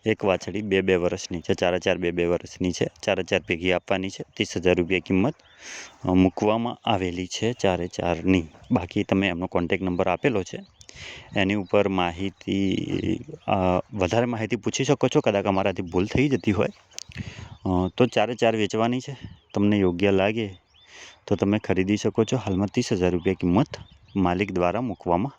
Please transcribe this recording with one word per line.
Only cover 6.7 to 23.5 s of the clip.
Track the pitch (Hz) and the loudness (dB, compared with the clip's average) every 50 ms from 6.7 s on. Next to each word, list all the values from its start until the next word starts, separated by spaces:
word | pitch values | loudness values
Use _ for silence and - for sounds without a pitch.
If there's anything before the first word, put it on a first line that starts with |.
| 120 - _ | -6 -4 _
આવેલી | - 110 95 92 90 85 90 92 | 0 0 0 0 -4 -4 -6 -8
છે | 87 - - 110 113 123 | -8 -6 -4 -2 -2 -2
ચારે | - - 98 90 85 87 | 0 0 0 2 0 -2
ચારની. | 90 - - 90 87 85 80 82 92 95 90 80 76 - - - - | -6 -6 -4 -2 -2 -2 0 2 4 4 4 2 -2 -14 -20 -6 -2
બાકી | 123 107 90 92 - 104 95 | -2 -2 -2 -2 -2 -4 0
તમે | - 98 98 98 | 0 0 0 2
એમનો | 95 87 85 90 | 0 -2 -4 -6
કોન્ટેક્ટ | - - 90 87 80 98 87 95 | -4 -2 -2 0 0 -2 -2 -2
નંબર | 95 87 87 92 | -2 -2 0 0
આપેલો | 92 87 - - 143 117 101 92 | 0 -2 0 0 0 0 0 -4
છે, | - - 190 196 _ _ _ - - - - - - - - - - - | -6 -10 -14 -16 _ _ _ -20 -20 -20 -18 -16 -16 -16 -18 -18 -6 -2
એની | 104 95 95 104 | 0 2 2 2
ઉપર | 107 95 - - 104 98 | 0 0 2 2 4 4
માહિતી, | 98 98 95 90 87 82 85 98 98 - _ - - - 98 98 95 92 - - - 92 90 - - - - 120 - - - _ | 4 2 0 0 0 -2 -4 -6 -6 -8 _ -6 -2 0 0 2 0 0 -2 -2 -4 -4 -2 -2 -2 -4 -4 -6 -14 -16 -10 _
અ, | - - 98 92 92 90 90 - - - | -2 0 2 2 2 2 2 -2 -4 -4
વધારે | 101 92 85 107 117 123 | -2 0 2 2 0 0
માહિતી | 120 120 107 110 101 120 | 0 -2 -4 -4 -4 -4
પૂછી | 107 - 110 - - 139 | -4 -4 -4 -2 -2 0
શકો | 135 143 - - | 0 2 2 2
છો. | 127 - 151 | 2 2 2
કદાચ | - 120 104 101 98 | 2 2 0 2 0
અમારાથી | 104 98 95 98 101 92 98 | 2 0 2 0 0 -2 -2
ભૂલ | 95 85 87 90 98 | -6 -2 0 0 0
થઈ | 107 - 123 139 151 | 0 0 0 2 2
જતી | 135 92 - 110 | 0 0 0 0
હોય, | 98 98 117 202 - _ _ _ _ - - - - - - - - - - - - - - | 0 0 0 -2 -4 _ _ _ _ -18 -18 -14 -14 -14 -14 -14 -14 -18 -18 -18 -20 -6 -2
અ, | 98 92 90 92 90 _ | 0 0 0 0 -2 _
તો | - 127 | 0 0
ચારે | 120 - 120 107 110 123 | 2 2 0 0 0 0
ચાર | 104 117 113 110 | 2 2 2 2
વેચવાની | 110 104 95 - 110 113 117 123 131 | 2 -2 0 0 0 0 0 0 -4
છે. | - - 135 - - - - - _ _ - | -6 -10 -14 -14 -16 -18 -18 -20 _ _ -2
તમને | 104 101 104 104 | 2 2 4 4
યોગ્ય | 101 95 90 87 85 101 101 | 4 2 2 2 2 2 2
લાગે | 98 95 95 104 107 117 110 98 92 - _ _ _ _ _ - - - - - - _ _ | 4 4 2 2 0 -2 -6 -6 -8 -14 _ _ _ _ _ -20 -20 -20 -20 -20 -20 _ _
તો | - 104 | -4 0
તમે | 90 101 101 104 110 | 2 2 2 2 0
ખરીદી | - - 95 92 92 95 107 | 0 0 0 0 2 0 0
શકો | 101 - 110 - - 110 | 0 0 -2 0 0 0
છો. | - - | 0 0
હાલમાં | 123 - 104 95 92 101 | -4 -2 -2 0 0 0
ત્રીસ | 101 - 123 123 - 117 | 0 0 -4 -2 0 0
હજાર | 90 90 90 | 2 2 2
રૂપિયા | 90 87 82 95 95 | 2 2 0 0 0
કિંમત | - - 87 | 2 2 4